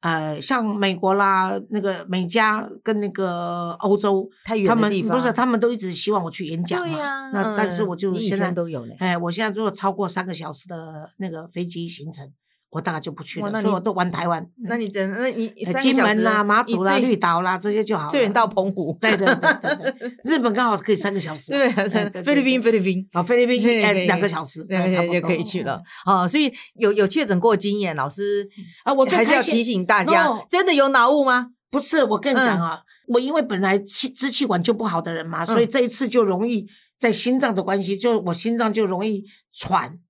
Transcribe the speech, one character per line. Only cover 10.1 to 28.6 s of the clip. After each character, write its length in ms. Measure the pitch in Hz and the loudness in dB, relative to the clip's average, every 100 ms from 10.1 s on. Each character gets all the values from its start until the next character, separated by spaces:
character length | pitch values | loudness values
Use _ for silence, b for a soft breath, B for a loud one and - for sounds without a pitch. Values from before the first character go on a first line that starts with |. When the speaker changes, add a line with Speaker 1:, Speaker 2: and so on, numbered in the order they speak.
| 180 | -4
Speaker 1:
个 80 | 185 | -8
小 200 | 156 156 | -8 -10
时 140 | 147 185 | -14 -14
的 400 | 170 160 156 156 _ | -14 -14 -16 -16 _
那 100 | 190 | -10
个 180 | 160 170 | -10 -12
飞 160 | 175 | -8
机 240 | 175 170 170 | -8 -8 -10
行 220 | 170 147 | -10 -14
程， 200 | 143 139 _ _ _ _ | -14 -18 _ _ _ _
我 80 | 160 | -6
大 100 | 165 | -4
概 80 | 160 | -6
就 100 | 160 | -8
不 120 | 165 | -12
去 180 | - - | -12 -8
了， 60 | 202 | -6
Speaker 2:
哇， 40 | |
那 100 | 220 | -2
你 40 | |
Speaker 1:
所 60 | 196 | -2
以 20 | |
我 60 | 190 | -2
都 120 | 196 | -2
玩 180 | 185 180 | -2 -2
台 160 | 175 175 | -2 -2
湾。 180 | 165 175 _ | -4 -6 _
Speaker 2:
那 120 | 220 233 | -6 -4
你 100 | 214 | -4
真， 200 | 202 190 | -4 -4
那 180 | 196 254 | -2 -4
你 200 | 233 226 - | -2 -6 -6
Speaker 1:
哎， 80 | 214 | -4
Speaker 2:
三 0 | |
个 80 | 262 | 0
小 0 | |
时， 140 | 269 | 2
Speaker 1:
金 80 | 262 | 4
门 200 | 208 214 | 4 4
啦、 220 | 220 214 | 2 2
马 180 | 208 214 | 4 2
祖 220 | 240 208 | 2 0
啦、 120 | 190 196 | 2 2
Speaker 2:
你 40 | |
最 80 | 254 | 2
Speaker 1:
绿 80 | 208 | 2
岛 240 | 175 170 | 2 2
啦， 160 | 185 185 | 0 -2
这 160 | 202 | -2
些 100 | 208 | -2
就 140 | 208 196 | 0 -2
好 80 | |
了。 60 | 147 | 0
Speaker 2:
最 100 | 285 | 2
远 100 | 226 | 4
到 160 | 208 220 | 4 2
澎 240 | - 190 | 2 -2
湖。 260 | 196 156 156 | -2 -6 0
Speaker 1:
对， 160 | 220 196 | 2 4
对， 100 | 196 | 4
对， 480 | 262 311 - - 285 | 4 2 2 0 -2
对， 160 | 269 | -4
对。 240 | 262 240 247 | -6 -12 -10
Speaker 2:
<laughs> 40 | |
Speaker 1:
日 140 | 247 311 | 0 2
本 140 | 233 | 2
刚 160 | 208 240 | 2 2
好 80 | 202 | 0
可 160 | - | 0
以 40 | 214 | 0
三 160 | 202 | 0
个 60 | 196 | -4
小 160 | 156 | -6
时 160 | 156 - | -10 -4
啊。 60 | 277 | 0
Speaker 2:
对， 120 | 262 | 2
Speaker 1:
哎， 160 | 226 196 | 2 0
对， 160 | 208 | 0
对， 60 | 208 | -2
对。 120 | 190 | -2
Speaker 2:
菲 120 | 180 | 2
律 80 | 285 | 2
宾， 200 | 262 254 | 4 2
菲 80 | 233 | 4
律 100 | 220 | 4
宾。 280 | 185 185 190 | 2 -2 -2
Speaker 1:
啊， 100 | 175 | -4
菲 140 | 175 240 | 2 4
律 80 | 247 | 4
宾 120 | 247 | 4
一， 60 | |
Speaker 2:
对， 180 | 233 233 | 2 4
Speaker 1:
哎， 100 | 208 | 2
Speaker 2:
对。 120 | 196 180 | 2 2
Speaker 1:
两 140 | 180 | 2
个 80 | 202 | 0
小 160 | 165 | -2
时， 180 | 156 160 | -8 -12
Speaker 2:
对， 120 | 156 185 | -6 -2
对， 100 | 185 | 0
Speaker 1:
差 60 | 180 | 2
不 60 | 175 | 2
多。 120 | 175 | 0
Speaker 2:
就 80 | 170 | 0
可 80 | |
以 80 | 170 | -2
去 200 | 220 180 | -2 -6
了。 180 | 139 123 B B | -4 -6 B B
哦， 240 | - 190 180 | 2 2 4
所 100 | 277 | 2
以 140 | 285 B B | 0 B B
有， 180 | - 214 | 0 2
有 140 | 208 196 | 4 2
确 180 | 302 | 2
诊 160 | 254 185 | 0 2
过 160 | 226 202 | 4 2
经 240 | 202 202 | 0 -2
验， 160 | 190 110 | -2 -2
老 100 | 135 | -6
师 400 | 170 202 202 196 B | -4 -4 -4 -6 B